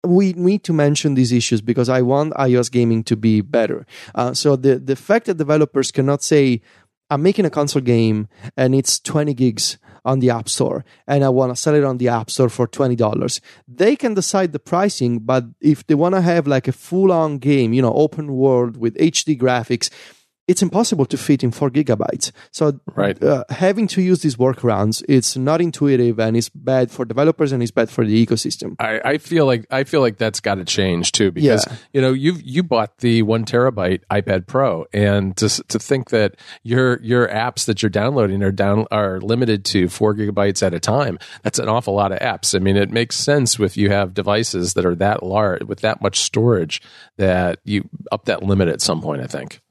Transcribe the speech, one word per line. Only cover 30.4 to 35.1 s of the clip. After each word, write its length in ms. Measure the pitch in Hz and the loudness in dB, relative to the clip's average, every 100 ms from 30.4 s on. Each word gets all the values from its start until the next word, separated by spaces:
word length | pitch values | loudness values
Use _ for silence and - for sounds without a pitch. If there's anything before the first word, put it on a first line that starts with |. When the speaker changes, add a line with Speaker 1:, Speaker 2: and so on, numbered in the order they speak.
Speaker 2:
gotta 240 | - 98 | -4 -4
change 480 | 85 - 95 85 85 | -4 -2 0 0 -2
too, 180 | - 101 | 2 0
because, 340 | 87 143 107 - | 4 2 4 0
Speaker 1:
Yeah. 80 | 120 _ | -8 _
Speaker 2:
you 80 | 139 | 0
know, 140 | 131 | 0
you've, 260 | 131 147 170 | 2 0 -2
you 200 | 131 135 | -4 -2
bought 340 | 175 120 110 _ | 0 0 -2 _
the 200 | 123 113 | 2 2
one 200 | 107 113 | 2 0
terabyte 560 | 110 120 131 107 90 92 _ | 0 2 2 0 -2 -2 _
iPad 360 | 104 98 95 92 | -2 0 -2 0
Pro, 400 | 131 135 82 - | 0 0 -2 -4
and 460 | 101 104 | 0 2